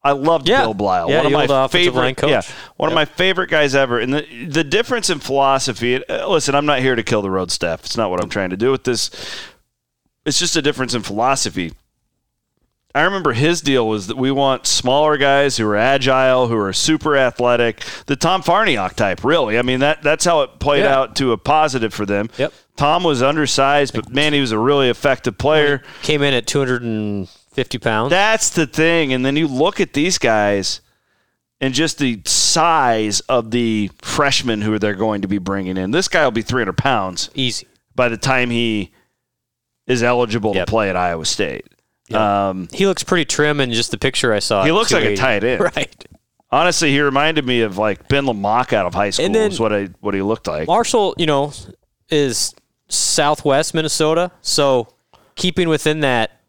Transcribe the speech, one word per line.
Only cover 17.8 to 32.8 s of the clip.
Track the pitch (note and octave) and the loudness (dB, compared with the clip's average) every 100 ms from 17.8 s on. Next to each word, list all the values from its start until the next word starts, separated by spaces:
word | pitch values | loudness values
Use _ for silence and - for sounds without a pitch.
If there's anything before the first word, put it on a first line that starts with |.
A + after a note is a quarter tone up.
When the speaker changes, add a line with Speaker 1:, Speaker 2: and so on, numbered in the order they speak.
| - - - | -12 -14 -6
Speaker 1:
The | C#3 | -2
Tom | E3 F#3 | 0 0
Farniok | F3 F#3 G#3+ A#2+ F#2 - | 2 2 2 0 -4 -2
type, | G#2 F2+ | -2 0
really. | B2 E3 A#2+ A2+ | 0 0 2 0
I | |
mean, | B2 B2+ | 0 0
that, | C#3+ D#3 | 0 0
that's | D3 D#3 F3+ | 0 0 2
how | D#3+ | 0
it | C3+ - | 0 -4
played | - C#3+ | 0 2
Speaker 2:
Yeah. | - C3+ | 4 2
Speaker 1:
out | B2+ - | 0 -2
to | C3 | 0
a | A2 | 0
positive | - D#3 D3+ B2+ A2 | 2 2 2 0 -4
for | - G2+ | -4 -2
them. | G2+ A2 - | -2 -2 -4
Speaker 2:
Yep. | C3+ - _ - | -6 -6 _ -2
Speaker 1:
Tom | D3 E3+ | 2 2
was | E3+ C3+ | 0 0
undersized, | C3 D#3 D3 - C3+ C#3+ C#3 | 0 0 0 0 2 2 0
but, | A2+ G#2+ | -4 -4
man, | B2+ D3+ | -2 0
he | D3 | 0
was | C3 | 0
a | A2 | 0
really | B2 C#3+ C3 | 2 2 2
effective | A2+ C#3+ B2+ B2+ G#2 | 0 0 0 -2 -2
player. | C#3 D#3 D3 C#3 - - | 2 4 2 0 -6 -10
Speaker 2:
Came | - D3+ | -2 0
in | C#3+ | 2
at | B2+ - | 0 0
two | C#3+ | -2
hundred | C3 B2 | -2 -2
and | A#2+ A2 G#2+ G2+ F#2 - _ | -4 -4 -4 -6 -8 -14 _
fifty | - B2 A#2+ | -6 -6 -4
pounds. | - A2 B2 | -2 0 2
Speaker 1:
That's | F3 G#3 A3 - | 2 2 0 0
the | - C#3+ | 0 -2
thing. | - D#3+ E3+ D3 | 2 2 2 0
And | C3 C3 | 0 0
then | C#3+ | 0
you | D#3+ | -2
look | B2+ E3 G3+ | 0 0 0
at | F3 | -4
these | C#3+ E3+ F3 | 0 -2 0
guys | B2 A2 G#2 G2+ F#2+ - _ _ _ _ _ _ _ _ | 2 2 2 0 -2 -8 _ _ _ _ _ _ _ _
and | C3+ | -4
just | B2+ D#3+ - | 0 -2 0
the | C#3 A2 - | -2 -2 -2
size | - - E3 E3 D#3+ | 0 2 2 4 4